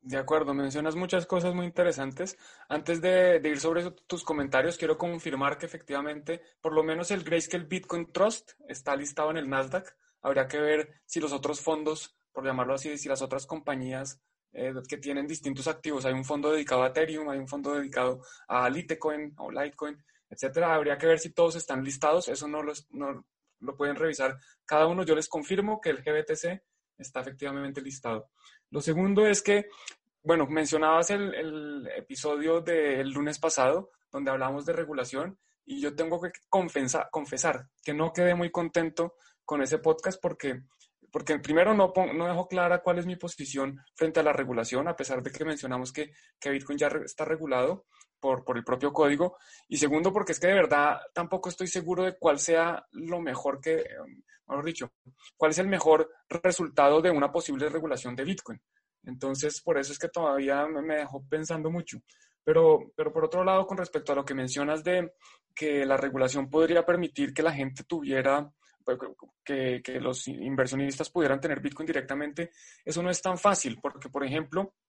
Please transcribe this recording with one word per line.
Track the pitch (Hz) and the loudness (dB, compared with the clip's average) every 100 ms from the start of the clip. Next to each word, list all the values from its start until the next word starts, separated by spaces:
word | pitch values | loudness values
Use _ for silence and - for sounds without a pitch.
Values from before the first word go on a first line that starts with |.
| 131 | -6
De | 135 | -6
acuerdo, | 131 156 147 | 2 2 2
mencionas | 139 139 139 156 160 | -2 -2 -2 -4 -2
muchas | 180 185 170 | -2 -2 0
cosas | 185 175 180 | 0 0 -2
muy | 175 | -4
interesantes. | 170 175 156 135 135 185 - - - - | 0 0 2 -4 -6 -8 -10 -20 -20 -6
Antes | 147 147 170 | -6 -2 -2
de, | 170 185 180 170 | 2 6 6 6
de | 151 | 4
ir | 147 | -2
sobre | 160 165 | 0 0
eso, | 180 - | -2 -8
tus | _ 175 - | _ -8 -4
comentarios, | 156 139 135 151 170 | -4 0 2 2 0
quiero | 160 156 | 0 0
confirmar | 175 170 165 135 139 147 | -2 -6 -6 -2 -2 -2
que | 170 | -10
efectivamente, | 160 - 139 147 151 147 170 - _ | -14 -8 -6 -6 -8 -8 -10 -10 _
por | 160 | -2
lo | 156 | 2
menos | 156 160 175 | 2 0 -2
el | 196 | -4
Grayscale | 156 165 160 180 | 0 -2 0 -6
Bitcoin | 160 185 - 170 165 | -4 -6 -4 -6 -4
Trust | - 202 226 _ _ - | 2 2 2 _ _ -16
está | 139 - 139 | -10 -2 -2
listado | 143 - 156 | -2 -2 -2
en | 160 | -2
el | 139 | -2
Nasdaq. | 135 135 180 190 _ _ _ | -2 -2 -4 -6 _ _ _
Habría | 131 139 131 | 0 2 2
que | 147 | 0
ver | 151 151 151 - _ | 2 2 0 -10 _
si | 170 | -4
los | 151 | -4
otros | 139 143 147 | -2 -4 -4
fondos, | - 156 156 156 - _ _ | -2 -2 -2 -4 -8 _ _
por | - 135 | -6 -4
llamarlo | 131 123 | -2 0
así, | 135 151 147 | -2 -2 -8
si | 143 | -4
las | 135 | -4
otras | 131 131 135 | -2 -6 -6
compañías, | 160 147 135 127 131 135 - _ _ _ | -10 -6 -6 -4 -8 -10 -14 _ _ _
eh, | - 127 131 127 | -8 -8 -8 -10
que | 147 | -10
tienen | 139 139 147 | -6 -6 -6
distintos | 156 143 135 135 | -8 -8 -6 -4
activos, | 156 156 143 131 | -6 -4 -4 -2
hay | |
un | 131 131 | -2 -4
fondo | 147 147 | -2 0
dedicado | 156 143 127 | 0 2 2
a | 131 | 2
Ethereum, | 131 156 156 151 | 2 -2 -2 -6
hay | 139 | -6
un | 135 | -6
fondo | 143 143 | -8 -4
dedicado | 147 139 131 127 127 - - - | -4 -2 0 0 -2 -8 -20 -4
a | 123 123 | 0 0
Litecoin | 143 175 156 156 151 151 151 | 0 -6 -4 -2 -4 -8 -12
o | 131 | -10
Litecoin, | - 143 - 151 147 _ _ _ | -6 -6 -6 -10 -10 _ _ _
etcétera. | - 135 139 170 160 | -8 -4 0 2 2
Habría | 147 139 | 2 2
que | 160 | 4
ver | 160 | 4
si | 170 | 2
todos | - 170 165 | 2 2 2
están | - 135 | -4 -4
listados. | 135 139 151 165 175 | -4 0 2 2 2
Eso | 139 147 | -6 -6
no | 151 | -6
lo | 151 | -6
es-, | 151 - | -8 -12
no | - 139 139 - _ _ _ | -10 -8 -8 -14 _ _ _
lo | 120 135 | -14 -4
pueden | 143 143 | -2 0
revisar | 160 143 135 135 _ _ - | -2 0 -2 -2 _ _ 0
cada | 151 160 | 4 4
uno. | 175 170 | 4 2
Yo | 156 | 2
les | 156 | 0
confirmo | 165 147 190 202 214 | -6 -4 -2 0 -2
que | 170 | -2
el | 135 | -2
G | 143 | 0
B | 151 | -2
T | 156 156 | 0 -2
C | 170 190 _ _ _ _ | -4 -6 _ _ _ _
está | 135 - | -12 -10
efectivamente | 131 135 143 139 139 143 | -10 -8 -8 -6 -8 -8
listado. | 135 135 120 110 - _ - _ _ | -10 -10 -6 -6 -8 _ -20 _ _
Lo | 147 | -6
segundo | 143 160 190 196 214 | -2 2 2 6 6
es | 202 | 4
que, | - 202 208 - - - _ _ | 4 2 2 -12 -18 -20 _ _
bueno, | 151 165 139 | 2 4 4
mencionabas | 156 147 156 156 160 170 | 0 0 2 6 6 4
el, | 202 202 | 0 -2
el | - 160 156 151 147 120 - | -4 -6 -6 -8 -10 -10 -10
episodio | 107 131 147 147 156 165 | -10 -8 -2 0 2 2
del | 170 170 147 131 135 | 2 2 2 2 0
lunes | 139 147 151 | -2 -4 0
pasado, | 160 151 131 160 196 _ _ | 0 4 4 4 -2 _ _
donde | 135 139 | -6 -2
hablamos | 131 131 139 143 | -2 -2 -4 -2
de | |
regulación, | 165 156 147 127 135 170 190 _ _ - | -2 -2 -4 -4 -4 -6 -8 _ _ -12
y | 139 | -6
yo | 143 147 | -6 -2
tengo | 165 170 | -2 -2
que | 175 - _ | -4 -10 _
confesa-, | 196 175 151 131 151 - | 0 2 -2 0 -2 -2
confesar | 156 143 131 - 131 131 _ | -6 -6 -2 0 0 -6 _
que | - | -8
no | 147 165 | -2 -2
quedé | 160 180 175 | 2 4 4
muy | 175 | 0
contento | 180 170 - 165 156 170 - _ _ - | -2 0 0 0 0 -4 -4 _ _ -6
con | 147 | -2
ese | 135 151 | 0 2
podcast | 160 160 - 185 | 2 2 0 -4
porque, | 175 160 143 127 131 _ _ _ _ | -6 -4 -6 -6 -10 _ _ _ _
porque | 147 143 151 | -8 -2 -2
primero | 135 156 185 | 2 4 6
no | 214 185 | 6 6
pon-, | 185 185 160 | 4 2 0
no | 170 | -2
dejo | 175 180 | -2 -2
clara | 185 175 175 | 0 2 2
cuál | 180 175 | 2 0
es | 175 | 0
mi | 180 | -6
posición | 175 - 139 139 135 139 _ - | -8 -10 -8 -4 -4 -6 _ -2
frente | 160 160 | 0 4
a | |
la | 151 | 4
regulación, | 139 131 120 113 127 156 | 2 0 -2 -2 -2 -2
a | 165 | -4
pesar | 139 131 | -4 -4
de | 127 | -6
que | - 156 | -6 -6
mencionamos | 147 135 127 127 | -4 -4 -6 -6
que, | 131 147 - _ _ | -8 -10 -12 _ _
que | 143 | -4
Bitcoin | 139 135 147 | -4 -4 0
ya | 147 | 0
re-, | 135 - | 0 -6
está | - 151 | -6 -4
regulado | 160 156 127 131 190 _ _ _ _ | -2 0 2 2 -2 _ _ _ _
por, | 139 131 | -2 -2
por | 131 120 | -2 -4
el | |
propio | 117 127 143 | 0 0 0
código. | 147 147 143 180 - - - _ | 4 4 4 0 -2 -20 -20 _
Y | 151 | 0
segundo, | 147 151 175 | 2 4 2
porque | 196 190 | 2 -2
es | 160 | 0
que | 180 | 4
de | |
verdad | 196 165 147 147 - - | 4 6 6 4 2 -4
tampoco | - 175 190 180 | -6 -4 -4 -6
estoy | 170 185 | -6 -4
seguro | 185 165 180 | -4 -2 0
de | 185 185 | 0 2
cuál | 165 143 | 2 2
sea | - 165 165 170 - | 4 2 2 -2 -8
lo | - 165 175 | -12 -6 -6
mejor | 165 127 143 135 | -4 -4 -4 -4
que, | 156 160 | -2 -2
eh, | - - 76 - _ _ _ | -2 -8 -16 -18 _ _ _
mejor | 135 151 | -6 -4
dicho, | 165 123 _ _ _ - _ | -6 -10 _ _ _ -20 _
cuál | 156 | 2
es | 156 | 2
el | 190 | 0
mejor | 190 156 156 160 - _ | 2 8 8 6 -4 _
resultado | 170 185 175 165 127 143 156 | 0 0 2 0 6 8 8
de | 165 | 6
una | 160 143 | 4 2
posible | 170 160 139 147 | 0 -4 -2 -2
regulación | 151 160 127 123 127 | -2 -4 -6 -6 -6
de | |
Bitcoin. | 139 190 - 117 _ _ _ _ | -6 -6 -8 -16 _ _ _ _
Entonces, | - 127 135 135 147 147 | -16 -8 -4 -2 -4 -4
por | - 147 | 0 0
eso | 135 | 0
es | 143 | -6
que | 170 | -6
todavía | - 160 139 139 139 151 | -2 0 2 2 0 0
me, | 156 | -2
me | 156 151 | -2 -2
dejó | 143 135 139 | -4 -10 -6
pensando | 156 156 165 156 | -4 -4 -4 -2
mucho. | 170 160 117 _ _ _ _ | -4 -6 -14 _ _ _ _
Pero, | - 160 165 156 - - | 4 8 10 8 4 -4
pero | 151 | -2
por | 160 156 | 0 0
otro | 180 | 2
lado, | 185 190 190 | 4 4 2
con | 190 | -2
respecto | 175 156 139 | -4 -6 -2
a | 143 | -2
lo | 139 | -2
que | |
mencionas | 135 127 131 143 156 | -4 -4 -2 -2 0
de | 160 180 170 - - - _ - | 2 0 0 -8 -20 -20 _ -6
que | 156 143 135 | 0 0 2
la | 135 | 2
regulación | 135 135 131 139 139 | 2 2 2 0 0
podría | 151 160 170 170 | 4 6 4 4
permitir | 175 170 - 143 | 2 0 -2 -4
que | 143 | 2
la | 156 | 0
gente | 143 135 135 - | 2 -4 -6 -6
tuviera, | 170 143 135 135 139 143 _ _ _ | -6 0 2 4 2 0 _ _ _
pues, | - 127 131 - - _ | -4 -4 -4 -14 -20 _
que, | - 139 131 127 | -6 -2 0 -2
que | 123 127 | -4 -4
los | 127 127 - | -4 -4 -6
inversionistas | 90 110 135 127 135 139 135 156 | -8 -4 0 0 0 -2 -2 -4
pudieran | 175 147 139 | 2 2 2
tener | 165 139 | 0 -2
Bitcoin | 143 139 160 | -4 -6 -4
directamente, | 151 127 139 147 147 170 _ - - | -4 -2 -6 -6 -6 -10 _ -20 -16
eso | - 160 | -8 -4
no | 175 | -2
es | 175 | -2
tan | 190 180 | -2 2
fácil, | 202 190 135 113 | 2 2 -2 -4
porque, | 143 139 135 | -8 -8 -10
por | 139 135 | -4 -2
ejemplo | 147 151 165 196 _ | -2 -2 -4 -4 _